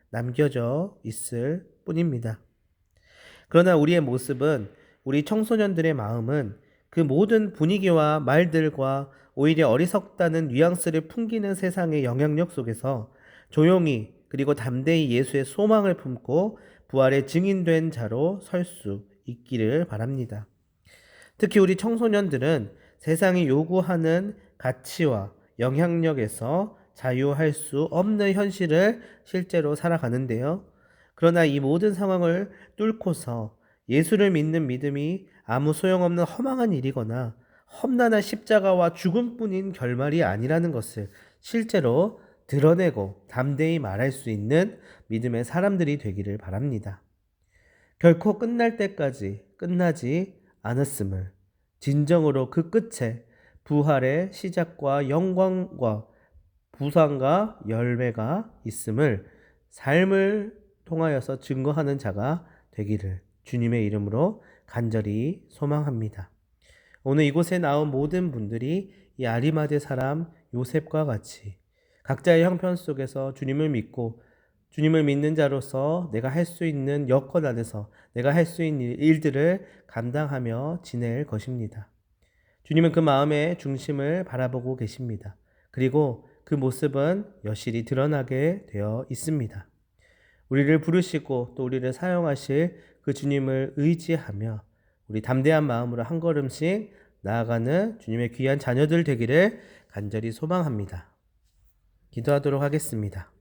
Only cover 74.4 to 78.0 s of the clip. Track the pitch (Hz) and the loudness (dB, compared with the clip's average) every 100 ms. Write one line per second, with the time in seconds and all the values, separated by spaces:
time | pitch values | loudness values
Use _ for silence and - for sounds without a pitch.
74.4 | _ _ _ - 156 160 147 143 151 156 | _ _ _ 0 4 4 4 2 2 2
75.4 | 139 135 - 131 147 175 170 107 131 156 | 2 0 -4 -4 -2 -2 -4 -4 -2 -2
76.4 | 170 - 165 143 135 143 131 135 143 175 | -4 -4 -4 -2 -2 -2 2 2 2 0
77.4 | 143 117 113 107 104 _ | 0 -2 -4 -8 -12 _